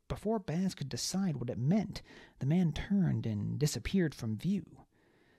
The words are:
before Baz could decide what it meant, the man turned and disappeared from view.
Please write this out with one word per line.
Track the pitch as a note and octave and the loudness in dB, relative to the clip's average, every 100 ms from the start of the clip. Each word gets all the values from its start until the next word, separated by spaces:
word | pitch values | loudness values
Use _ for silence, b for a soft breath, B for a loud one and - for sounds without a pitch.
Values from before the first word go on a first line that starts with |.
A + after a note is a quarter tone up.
| _ | _
before | D3+ G3+ A3+ | -6 -2 -2
Baz | F3+ D#3 F#3+ | -2 0 0
could | - C3+ | -2 -6
decide | B2 - F#3 G3 C#3+ | -4 -4 0 0 -2
what | B2 | -4
it | - | 0
meant, | B2+ G#3 G#3 - B B B B | 2 2 2 -6 B B B B
the | C3+ | 2
man | E3+ F3 | 4 4
turned | D3 - G3+ D#3+ A#2+ | 2 0 2 4 2
and | A2+ G#2+ G#2+ A#2 | 0 -2 -2 0
disappeared | D3 - - G3 E3 | 0 0 0 2 2
from | - A2+ G#2+ | -2 -4 -2
view. | D#3 G3+ - - - b b b b | 0 -2 -4 -18 -20 b b b b